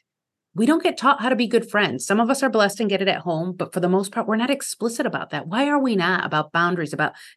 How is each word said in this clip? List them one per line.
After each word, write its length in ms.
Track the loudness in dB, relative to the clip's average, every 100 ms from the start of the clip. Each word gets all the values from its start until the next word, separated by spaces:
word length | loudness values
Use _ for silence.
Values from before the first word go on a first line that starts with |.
| _ _ _ _ _
We 120 | 0 2
don't 160 | 4
get 140 | 2 2
taught 240 | 2 2
how 80 | 0
to 80 | 0
be 100 | 2
good 240 | 0 2
friends. 360 | 0 0 -2 0
Some 120 | 2
of 120 | 2
us 120 | 2
are 80 | 2
blessed 300 | 2 2 0
and 80 | -2
get 120 | 0
it 60 | 0
at 120 | 0
home, 340 | -2 -4 -4 -6
but 160 | -6
for 80 | -2
the 80 | 2
most 220 | 2 0
part, 160 | -4 -2
we're 100 | -2
not 140 | 0
explicit 560 | -2 -4 -4 -4 -2 -4
about 240 | -4 -6
that. 160 | -8 -4
Why 220 | -2 0
are 120 | 2
we 140 | 2
not 300 | 2 2 0
about 280 | 0 -2 0
boundaries, 400 | 0 2 0 -2
about 200 | -2 -4 -4 -18